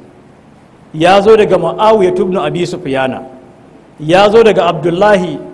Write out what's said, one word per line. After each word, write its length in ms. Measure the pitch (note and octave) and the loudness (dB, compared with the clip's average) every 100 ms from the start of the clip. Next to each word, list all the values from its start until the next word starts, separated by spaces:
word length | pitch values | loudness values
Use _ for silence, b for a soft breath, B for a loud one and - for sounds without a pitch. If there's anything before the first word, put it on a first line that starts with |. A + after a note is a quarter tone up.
| - - - _ _ _ _ _ _ | -20 -20 -20 _ _ _ _ _ _
Ya 280 | D#3 E3+ G3 | -2 2 4
zo 160 | G3 A3 | 4 4
daga 200 | G3+ F#3 | 2 0
Muawiya 520 | E3 E3 G#3+ A3 F3+ F3+ | -2 -2 0 2 0 -2
ibn 200 | G3 F#3 | -2 -4
Abi 280 | D3+ D#3+ E3 | -4 -6 -6
Sufyana. 560 | F3 D3 C3 C3 G#2 - - - - - - - - | -8 -6 -4 -4 -6 -14 -20 -20 -20 -20 -20 -20 -12
Ya 300 | D3+ F3+ G#3 | 0 2 4
zo 120 | A3+ | 4
daga 220 | A3 F#3 E3+ | 4 2 0
Abdullahi 680 | E3 E3+ E3+ G#3 G3 F3+ C#3+ - | -2 -4 0 2 2 -2 -8 -14